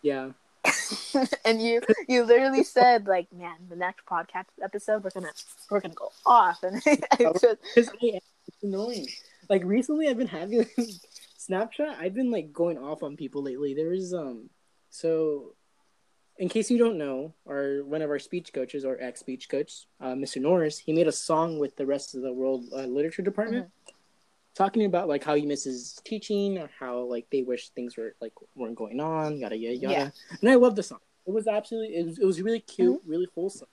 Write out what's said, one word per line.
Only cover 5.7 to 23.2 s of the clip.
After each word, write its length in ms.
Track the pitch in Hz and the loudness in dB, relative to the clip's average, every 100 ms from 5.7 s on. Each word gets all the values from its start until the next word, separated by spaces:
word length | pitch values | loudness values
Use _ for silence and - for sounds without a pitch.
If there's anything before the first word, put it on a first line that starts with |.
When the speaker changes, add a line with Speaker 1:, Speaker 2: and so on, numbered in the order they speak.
Speaker 2:
we're 100 | 208 | -2
gonna 140 | 190 | -2
go 180 | 165 - - - | -10 -12 -2 8
off." 360 | 240 180 175 | 8 8 2
<laughs> 0 | |
And 200 | 185 214 302 | -4 0 4
I 380 | 294 - 277 | 4 4 4
Speaker 1:
Oh, 80 | 240 | 6
Speaker 2:
just 240 | - 240 220 - | 6 4 4 4
Speaker 1:
'cause 140 | 240 233 - | 4 4 0
I 40 | 240 | -2
am, 140 | 190 _ _ - | -2 _ _ -20
it's 160 | _ | _
annoying. 440 | 202 190 226 226 131 - - _ - | -4 -4 -4 -6 -10 -14 -20 _ 0
Like, 160 | 196 | 0
recently 440 | 180 220 269 302 302 | 4 0 2 0 0
I've 100 | 240 | 0
been 80 | 240 | -4
having 380 | 160 190 233 | -6 0 2
<laughs> 760 | 233 - 226 180 - - - - | 2 -2 -6 -8 -20 -20 -20 -20
Snapchat, 580 | - 185 233 - 302 269 | -4 -2 -2 -2 -4 -4
I've 160 | 180 | -6
been, 160 | 208 254 | -2 0
like, 220 | 220 156 | -2 -4
going 240 | 147 170 156 | -2 -2 -2
off 240 | 139 156 | -8 -8
on 140 | 147 151 | -8 -8
people 260 | 135 143 | -8 -6
lately. 300 | 139 127 143 | -6 -4 -4
There 140 | 135 160 | -2 -2
was, 240 | 185 180 | -4 -4
um, 380 | 180 143 117 - _ _ _ _ | -6 -8 -12 -16 _ _ _ _
so, 640 | - 165 160 156 147 123 _ _ _ _ _ _ _ _ - | -6 -2 0 0 -2 -8 _ _ _ _ _ _ _ _ -6
in 120 | 180 | -2
case 200 | 226 202 | 0 2
you 80 | 240 | 4
don't 200 | 233 185 | 4 2
know, 360 | 143 131 156 _ - | -4 -4 -8 _ -10
our, 340 | 139 139 139 | -4 -2 -4
one 180 | 139 151 | -4 -4
of 80 | 151 | -2
our 80 | 147 | -4
speech 340 | - 180 170 | -4 -8 -8
coaches, 320 | - 127 143 | -8 -6 -6
or 160 | 131 127 | -6 -6
ex-speech 480 | 127 - - 127 - | -8 -10 -12 -12 -4
coach, 380 | 139 151 - - _ | -4 -4 -10 -20 _
uh, 140 | 135 | -8
Mister 240 | 131 131 135 | -6 -6 -2
Norris, 380 | 143 180 156 - | 2 4 2 -4
he 140 | - | -2
made 160 | 160 160 | 2 2
a 40 | |
song 460 | - - 160 165 156 | 2 0 0 0 -2
with 180 | 139 - | -4 -4
the 100 | 139 | -2
rest 280 | 139 - | -2 -4
of 60 | 131 | -8
the 100 | 131 | -6
world, 340 | 127 131 131 120 | -2 -2 -2 -6
uh, 100 | 131 | -8
literature 380 | 131 131 156 160 | -4 -2 -2 -2